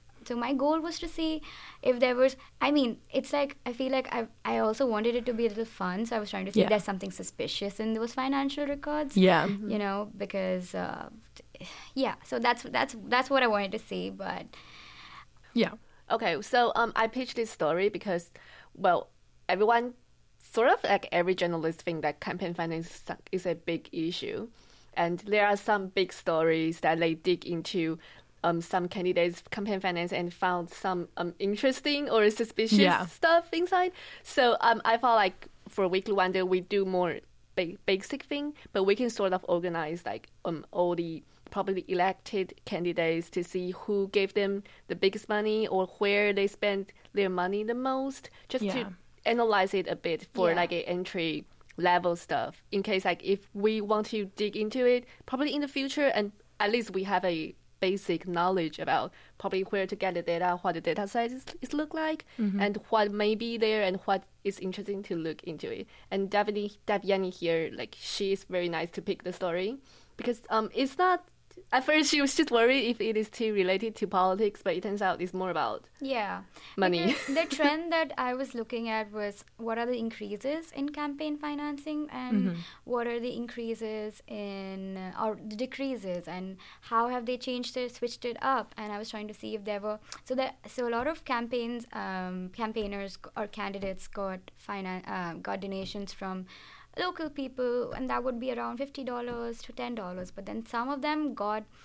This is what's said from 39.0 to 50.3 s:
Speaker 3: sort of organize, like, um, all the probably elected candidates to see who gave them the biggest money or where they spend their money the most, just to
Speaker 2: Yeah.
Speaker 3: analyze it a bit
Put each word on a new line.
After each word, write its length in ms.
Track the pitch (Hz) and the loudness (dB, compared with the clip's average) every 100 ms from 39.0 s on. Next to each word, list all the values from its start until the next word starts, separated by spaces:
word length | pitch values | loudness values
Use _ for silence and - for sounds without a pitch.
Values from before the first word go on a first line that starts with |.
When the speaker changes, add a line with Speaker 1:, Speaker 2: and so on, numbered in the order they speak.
| 247 | 2
Speaker 3:
sort 240 | 226 196 | 2 2
of 100 | 180 - | 2 2
organize, 600 | 175 175 170 156 170 - | 0 0 -2 -4 -4 -6
like, 220 | 107 - - 165 | -8 -10 -8 -6
um, 180 | 160 - | -6 -2
all 240 | - 175 | 2 2
the 280 | 175 170 160 - - - | 2 -2 -8 -12 -20 -8
probably 320 | 202 196 190 - | -4 -2 -2 0
elected 640 | 180 185 185 - 202 185 - - | 2 2 0 -4 -2 -2 -8 -6
candidates 640 | 180 175 170 165 165 165 | -2 0 2 2 2 -2
to 120 | 185 | -4
see 280 | 175 185 180 | -4 -4 -4
who 360 | 180 - 202 196 | -4 -2 0 2
gave 260 | 202 196 | 2 2
them 280 | 214 202 202 - - - | 2 0 0 -6 -14 -8
the 60 | |
biggest 360 | 165 190 214 - | 2 2 2 -2
money 360 | 214 214 214 214 | 0 2 2 2
or 200 | 190 185 - | 2 0 2
where 340 | 202 202 208 | 4 4 4
they 160 | 196 196 | 4 0
spend 460 | - 208 196 196 - - | 0 0 0 -4 -12 -4
their 160 | 202 190 | 0 2
money 320 | 180 180 202 | 2 0 0
the 100 | 214 | -2
most, 540 | 240 262 262 269 269 - - - | -2 0 0 -2 -6 -14 -18 -6
just 140 | 254 208 | -2 0
to 120 | 247 | -2
Speaker 2:
Yeah. 100 | 202 180 - - | -4 -10 -20 -4
Speaker 3:
analyze 480 | - 240 226 202 190 | 0 2 4 4 4
it 160 | 196 180 | 2 -2
a 80 | 160 | -2
bit 320 | 170 160 - | -2 -4 -4